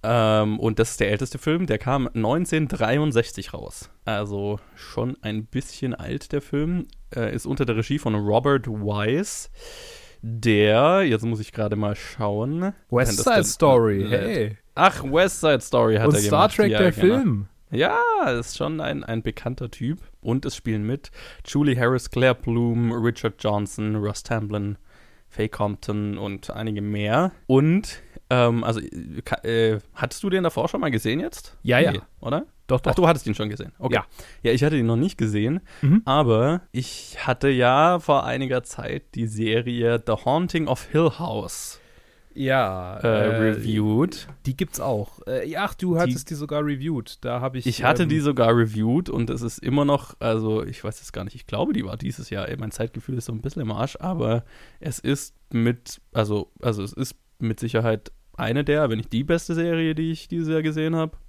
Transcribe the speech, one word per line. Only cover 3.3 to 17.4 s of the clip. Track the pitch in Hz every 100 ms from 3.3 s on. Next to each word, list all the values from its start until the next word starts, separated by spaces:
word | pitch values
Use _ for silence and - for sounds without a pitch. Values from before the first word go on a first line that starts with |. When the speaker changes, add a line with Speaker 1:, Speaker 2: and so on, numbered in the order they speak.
| - 95
Speaker 1:
raus. | - - - - _
Also | - 104 104 101 101 104 -
schon | - - - 120 135
ein | 110 110 110
bisschen | - - - 131
alt, | - - 139 -
der | 143
Film. | - 139 156 180 - - -
Äh, | - 113
ist | 113 -
unter | 131
der | 127 110
Regie | 110 143
von | 117
Robert | 107 104 107 135 139 120
Wise. | 107 104 104 107 143 208 - - - - - - - - -
Der, | 113 113 117 104 104 110 147 190
jetzt | 185 110
muss | 113 110
ich | 107
gerade | - 104 107
mal | 104 101
schauen, | - - 104 104 120 160
Speaker 2:
West | 190 196 _
Speaker 1:
wenn | 120
das | 127 143
Speaker 2:
Side | - 226
Speaker 1:
denn |
Speaker 2:
Story, | 165 - 156 127 113 98
Speaker 1:
lädt. | 101 107
Speaker 2:
hey. | 101 196 104 107 _
Speaker 1:
Ach, | - 180 -
West | 135 151 185 -
Side | 160 135
Story | - 123 117 107
hat | 123
Speaker 2:
Und |
Speaker 1:
er | 151
Speaker 2:
Star | 208 156 208
Speaker 1:
gemacht. | -
Speaker 2:
Trek, | 208
Speaker 1:
Ja, | 214
Speaker 2:
der | 185
Speaker 1:
genau. | - 180 247
Speaker 2:
Film. | 233 107